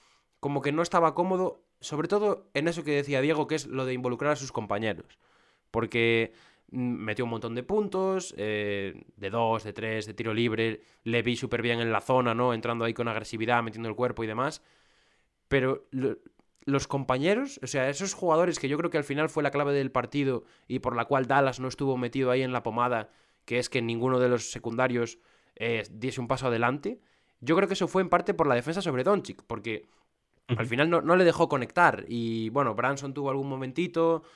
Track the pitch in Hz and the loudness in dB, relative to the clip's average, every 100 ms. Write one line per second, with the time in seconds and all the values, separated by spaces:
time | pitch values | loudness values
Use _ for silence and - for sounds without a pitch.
0 | _ _ _ _ 143 143 139 156 170 180 | _ _ _ _ -4 -2 0 0 2 4
1 | 160 170 185 185 185 - _ _ - 151 | 4 2 0 0 0 -4 _ _ -6 -4
2 | 151 202 208 - - 139 160 170 147 143 | 0 2 2 0 -4 -2 -2 -2 0 0
3 | 143 135 143 156 143 151 135 131 131 127 | 2 2 2 2 0 -2 -4 -4 -2 -2
4 | 127 120 143 143 131 - 104 101 110 85 | -2 0 0 0 -2 -6 -2 -2 0 -4
5 | - _ _ _ _ _ _ 117 110 120 | -8 _ _ _ _ _ _ -2 0 2
6 | 117 113 110 - - _ _ 127 123 117 | 4 4 2 -4 -20 _ _ -4 -4 -4
7 | 107 104 120 113 113 117 123 214 202 190 | -4 -4 -4 -4 -6 -6 -2 -2 0 0
8 | 190 190 180 - 107 104 104 101 98 - | 0 -2 -4 -6 -4 -2 -2 -2 -4 -10
9 | - - 98 113 113 113 104 101 110 110 | -18 -12 -4 0 2 0 -2 -6 -4 -4
10 | 107 101 110 110 117 110 113 110 - _ | -6 -6 -2 2 2 2 0 -2 -10 _
11 | 113 120 117 120 131 113 120 117 117 104 | -2 0 2 -2 -2 -2 0 0 0 0
12 | - 131 120 113 123 113 117 117 117 117 | 2 2 2 2 2 0 -2 -2 -2 -2
13 | 117 110 107 110 110 120 113 107 113 107 | -2 -4 -6 -4 0 0 0 -6 -8 -2
14 | 123 - 110 110 139 151 _ _ _ _ | -2 -2 -4 -2 -4 -4 _ _ _ _
15 | _ _ _ _ _ 139 127 - - 131 | _ _ _ _ _ 2 2 0 -6 -2
16 | 135 - - - _ _ - 139 - 139 | -2 -2 -10 -20 _ _ -2 0 0 -2
17 | 131 131 165 214 277 - 127 143 131 143 | 0 0 2 0 -2 -8 -6 -2 0 -2
18 | 190 - 180 160 175 147 135 147 170 160 | -4 -2 2 4 4 0 -2 -2 0 -2
19 | 143 143 156 156 143 143 143 139 131 127 | -2 0 0 0 0 0 0 0 0 -2
20 | 117 143 135 123 - _ - 123 127 120 | -2 0 0 -2 -6 _ -8 -4 -2 -2
21 | 117 135 131 139 135 123 131 - 139 127 | 0 0 4 4 2 0 -6 -2 -2 0
22 | 120 135 127 127 131 120 113 113 123 117 | -2 0 2 2 0 -2 -2 0 0 0
23 | 107 _ _ _ - 120 120 131 117 117 | -4 _ _ _ -4 -2 0 -2 -2 0
24 | 127 127 123 120 - 120 117 117 127 120 | 2 4 4 2 -2 -8 -6 0 0 0
25 | 117 - _ _ _ - 117 113 101 107 | -2 -6 _ _ _ -6 -2 -2 -4 -8
26 | 127 123 120 127 131 113 120 143 196 247 | -6 -4 -4 -2 0 2 2 0 -4 -8
27 | _ _ _ _ 120 165 190 190 170 190 | _ _ _ _ 2 4 4 2 0 2
28 | 185 175 175 170 147 120 131 175 180 127 | 4 2 2 2 4 2 0 -4 -2 0
29 | 143 202 - - - 113 113 110 - _ | 2 2 0 -12 -10 -8 -6 -8 -10 _
30 | _ _ _ _ - 113 117 120 160 170 | _ _ _ _ -4 -2 0 2 4 4
31 | 160 185 175 - 165 139 120 - 170 98 | 4 6 6 6 2 2 0 4 4 4
32 | - 120 117 113 110 131 127 107 127 135 | -2 -4 -2 -2 -2 0 0 0 0 -2
33 | 139 135 139 139 139 135 131 135 180 165 | -6 -6 -4 -2 -4 -6 -6 -4 -2 2
34 | 165 165 - | 2 0 -4